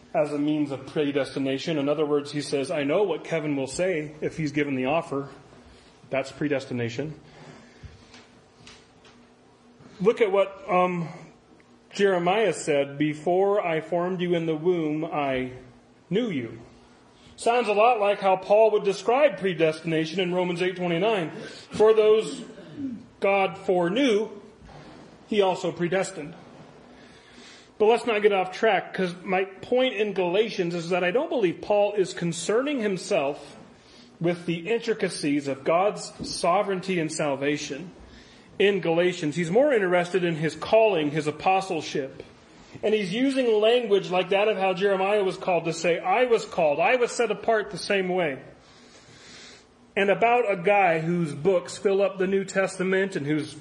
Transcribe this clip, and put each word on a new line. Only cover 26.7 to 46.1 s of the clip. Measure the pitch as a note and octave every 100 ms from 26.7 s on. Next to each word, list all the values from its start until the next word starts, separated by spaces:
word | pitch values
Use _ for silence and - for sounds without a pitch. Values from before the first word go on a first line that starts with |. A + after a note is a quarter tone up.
| - - - - - - - - - - _
But | G#3+
let's | A#3 A3+
not | G#3
get | G#3
off | G3 F#3 -
track, | A3 F#3 - -
'cause | F#3 F3
my | G3+ F#3
point | F#3+ - - B3 C4
in | G3+ G#3
Galatians | F#3+ F3+ F#3+ A3+ - E3+
is | F3 E3
that | F3+
I | F3+
don't | A3 E4
believe | D4+ F#3 -
Paul | - G#3 G3+
is | G#3 F3+
concerning | - E3+ D#3+ - G#3+ C#4 C#4
himself | G#3 F3+ - G3 C#3 D3 - - - - - - - -
with | E3 E3+ F3+
the | E3+ E3+
intricacies | A3+ A3+ G#3+ F#3 - D3+ D3 C#3
of | C3
God's | C#3+ E3 G3+ F3 - - -
sovereignty | - F3 F#3 G3 F#3 F3+ F3+
and | D#3
salvation | - D3+ C3 C#3 D3 D3 C3+ F3 - - - - - - -
in | G3+ G3
Galatians. | E3 E3 F3+ F3 D3+ C#3+
He's | F3
more | G#3 D4
interested | A#3 F#3 F3+ F3 G3
in | F3 D#3
his | D#3+ -
calling, | - A3 A3 F3+ D3
his | D#3 D3
apostleship. | - F#3+ F#3+ F#3 E3 C3 C#3+ C3 - - - - - - -
And | G#3+ G#3+
he's | F#3
using | G#3+ C4+ C4+ B3 G#3+
language | G#3+ B3 A3+ G3 E3
like | F3+ F3
that | G3 G#3+
of | F#3+
how | F#3+
Jeremiah | F3+ G3+ F#3+ F#3+ G#3
was | F#3+ F3
called | - E3+ D#3+
to |
say, | D#3 F3+ F3
"I | F#3